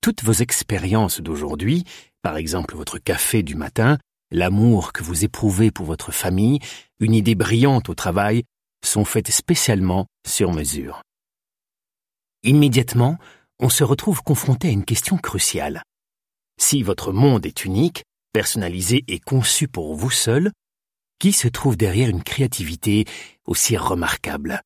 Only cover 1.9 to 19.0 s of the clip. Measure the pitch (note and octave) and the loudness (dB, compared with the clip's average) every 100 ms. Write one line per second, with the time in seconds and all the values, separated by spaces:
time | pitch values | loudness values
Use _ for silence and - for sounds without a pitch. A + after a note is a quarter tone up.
1.9 | - _ _ - D#2 D#2+ F2 - D#2 - | -14 _ _ -6 -6 -4 -4 -6 -10 -12
2.9 | - - F2 - A2+ E2 D#2 D2 - A#2 | -10 -4 -2 0 0 0 -6 -8 0 2
3.9 | D3 _ _ _ E2 F2 G2+ A#2 G#2+ - | 2 _ _ _ 0 2 4 6 4 2
4.9 | - E2 E2+ G#2 - A2 F#2 A2+ - E2+ | -8 -6 -2 -4 0 -2 4 2 2 -8
5.9 | D#2+ - - F#2 F#2 G#2+ C#3+ - - _ | -8 -6 -4 -2 2 2 0 -4 -18 _
6.9 | _ A2 A2+ G#2 G#2+ - A2+ C#3 C3 - | _ 2 2 2 0 2 4 4 4 0
7.9 | E2+ F#2 F2 G2+ A#2 A#2+ _ _ _ - | -6 -2 0 2 0 -2 _ _ _ -2
8.9 | G#2 G#2 A2+ G2+ - - E3+ - G2+ F#2 | 0 2 0 0 -4 0 0 2 2 2
9.9 | F#2 F#2 _ - - F#2+ E2 D2 D2+ B1+ | 0 -2 _ -8 0 0 0 -4 -6 -8
10.9 | - - _ _ _ _ _ _ _ _ | -14 -18 _ _ _ _ _ _ _ _
11.9 | _ _ _ _ _ A2+ D3 D3 B2 A#2+ | _ _ _ _ _ 4 6 6 4 2
12.9 | A#2+ A#2+ E3+ - _ _ _ B2+ - C#3+ | 2 2 0 -10 _ _ _ 0 2 2
13.9 | C#3 - D#3+ - C#3 - B2+ F3 G#2 F#2 | 2 0 -2 0 0 2 0 2 0 0
14.9 | A2+ - F#3+ - F#2 - - - E3 - | -2 0 -2 -2 -2 -2 -2 -6 -8 -14
15.9 | _ _ _ _ _ _ _ - C#3+ G#2+ | _ _ _ _ _ _ _ 0 2 0
16.9 | A#2+ - G2 C#3+ A#2+ F2 - F#2+ F#2+ E3 | -2 -2 4 4 4 0 -8 -4 0 0
17.9 | - - _ _ G#2+ G#2 - F2+ F2+ F2+ | -2 -18 _ _ -2 -2 -4 -4 -4 0
18.9 | B2 | -2